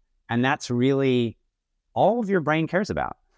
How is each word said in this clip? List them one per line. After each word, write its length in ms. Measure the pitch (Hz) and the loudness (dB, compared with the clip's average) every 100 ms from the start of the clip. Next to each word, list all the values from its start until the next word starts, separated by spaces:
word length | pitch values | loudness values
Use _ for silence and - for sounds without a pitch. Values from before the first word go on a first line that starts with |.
| _ _ - | _ _ -4
And 140 | 120 | 0
that's 260 | 127 151 - | 0 -2 -2
really 680 | 120 127 135 135 123 117 - _ _ _ _ _ | 0 2 2 2 2 0 -4 _ _ _ _ _
all 260 | - 160 240 | 0 2 2
of 100 | 202 | 0
your 120 | 190 | -2
brain 260 | 143 156 160 | 0 0 0
cares 220 | 175 208 | -2 -2
about. 280 | 78 65 - _ | -4 -4 -8 _